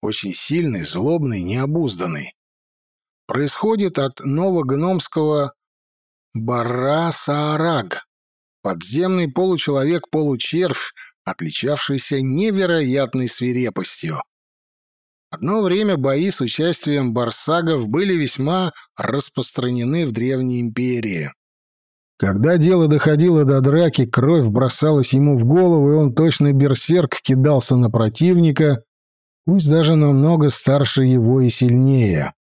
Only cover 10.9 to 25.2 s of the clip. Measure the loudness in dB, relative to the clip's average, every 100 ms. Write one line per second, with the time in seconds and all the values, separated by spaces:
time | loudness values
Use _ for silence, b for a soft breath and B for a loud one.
10.9 | B B _ -12 -10 -8 -6 -4 -4 -4
11.9 | -6 -4 -4 -2 -2 -2 0 0 0 0
12.9 | -2 -2 -2 -4 -4 -4 -2 -4 -4 -8
13.9 | -8 -8 -8 -12 _ _ _ _ _ _
14.9 | _ _ _ _ -8 -4 -2 0 0 0
15.9 | 0 0 0 -2 -2 -4 -2 -2 -2 -2
16.9 | -2 -2 -2 -4 -6 -2 -2 0 -2 -2
17.9 | -2 0 -2 -2 -4 -2 -2 -2 B B
18.9 | -10 -6 -4 -6 -8 -8 -4 -4 -2 -2
19.9 | -2 -2 -2 -2 -2 -2 -2 -4 -4 -2
20.9 | -2 -4 -6 -8 -12 _ _ _ _ _
21.9 | _ _ _ -2 0 2 4 4 4 4
22.9 | 2 2 4 4 4 4 4 4 4 2
23.9 | 2 0 2 2 2 2 2 0 0 0
24.9 | 2 2 2